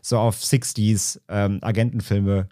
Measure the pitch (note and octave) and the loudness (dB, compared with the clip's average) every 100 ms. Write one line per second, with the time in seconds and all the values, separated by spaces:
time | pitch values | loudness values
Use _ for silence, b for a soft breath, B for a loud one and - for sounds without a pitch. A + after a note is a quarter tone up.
0 | - A#2+ A#2 G#2 - C3+ - - G#2+ G#2 | -2 2 2 0 0 0 0 0 2 2
1 | - - - G#2 G2+ G2 - G#2+ A#2 A#2 | 0 -8 -6 -2 0 0 -2 0 0 -2
2 | - G2+ G2 G2 F#2+ | -2 0 2 0 0